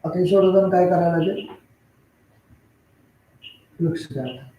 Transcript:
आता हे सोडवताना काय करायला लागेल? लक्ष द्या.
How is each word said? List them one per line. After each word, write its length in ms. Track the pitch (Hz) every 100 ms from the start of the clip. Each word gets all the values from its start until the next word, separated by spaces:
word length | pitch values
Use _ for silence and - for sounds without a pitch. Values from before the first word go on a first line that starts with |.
आता 140 | 160 180
हे 80 | 180
सोडवताना 440 | 196 190 190 190
काय 200 | 180 180
करायला 260 | 170 170 165
लागेल? 300 | 170 214 - - _ _ _ _ _ _ _ _ _ _ _ _ _ _ _ _ _ _ - - _ _
लक्ष 320 | 165 165 -
द्या. 120 | 135 127 127 -